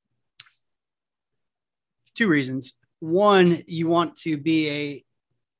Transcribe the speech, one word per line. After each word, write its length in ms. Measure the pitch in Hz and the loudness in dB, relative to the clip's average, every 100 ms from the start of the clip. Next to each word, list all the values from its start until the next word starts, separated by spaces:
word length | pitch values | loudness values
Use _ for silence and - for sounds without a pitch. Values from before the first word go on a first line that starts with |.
| _ _ _ - - _ _ _ _ _ _ _ _ _ _ _ _ _ _ _ _ | _ _ _ -20 -20 _ _ _ _ _ _ _ _ _ _ _ _ _ _ _ _
two 140 | - 220 | -2 0
reasons. 500 | 147 131 131 - - _ _ | 2 0 -6 -10 -14 _ _
One, 640 | 160 180 208 196 175 165 - | -4 2 4 6 4 2 -4
you 200 | 165 165 | -6 0
want 300 | 170 160 - | 0 -2 -6
to 200 | 170 147 | -8 -4
be 320 | 156 160 151 | -2 0 -2
a, 360 | 147 143 135 - _ _ _ _ | -4 -8 -12 -18 _ _ _ _